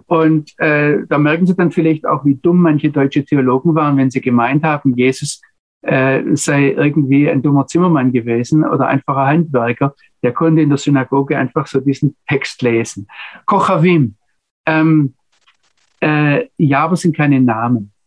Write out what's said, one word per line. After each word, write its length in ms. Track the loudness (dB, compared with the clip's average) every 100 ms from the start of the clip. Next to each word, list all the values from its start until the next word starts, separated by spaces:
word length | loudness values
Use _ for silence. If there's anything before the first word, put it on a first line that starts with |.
| -4
Und, 500 | 0 2 0 -2 -4
äh, 480 | -2 0 0 -2 -2
da 100 | 0
merken 280 | 0 0 0
sie 100 | 0
dann 160 | 0
vielleicht 340 | 0 0 0 -2
auch, 180 | -2
wie 120 | 0 0
dumm 240 | 2 2
manche 300 | 2 2 0
deutsche 340 | 0 0 -2
Theologen 500 | -2 0 0 0 0
waren, 220 | 0 2 2
wenn 140 | 0
sie 100 | -2
gemeint 420 | 0 0 0 0
haben, 320 | -2 0 0
Jesus, 460 | 2 0 0 -8 -12 _ _ _ _
äh, 400 | -4 0 0 0 -2
sei 380 | -2 0 0 0
irgendwie 580 | 0 0 0 2 2 2
ein 120 | 0
dummer 240 | 2 0 0
Zimmermann 460 | 0 2 2 0
gewesen 520 | 0 -2 -2 0 0
oder 240 | 0 -2 0
einfacher 380 | -2 -2 -2 0
Handwerker. 680 | 0 0 -2 -2 -2 -4 -4 _ _
Der 100 | -4
konnte 300 | 0 2 2
in 60 | 2
der 100 | 0
Synagoge 600 | 0 0 0 -2 -2 -4
einfach 280 | -4 -4 -4
so 140 | -2
diesen 360 | -2 -2 -2 -4 -6
Text 340 | -6 -6 -4
lesen. 460 | -2 -2 -4 -10 -16 -18 -20 -8 -2
Kochavim, 680 | 0 0 2 2 2 0 -6 _ _ _ _ -4
ähm, 480 | 0 2 2 0 -6 _ _ _ _ _ _ _ _
äh, 460 | -2 0 0 0 -4 -2
ja, 260 | 0 0
aber 120 | 0 0
sind 200 | 0 0
keine 240 | 2 2
Namen. 520 | 2 0 -2 -4 -6 _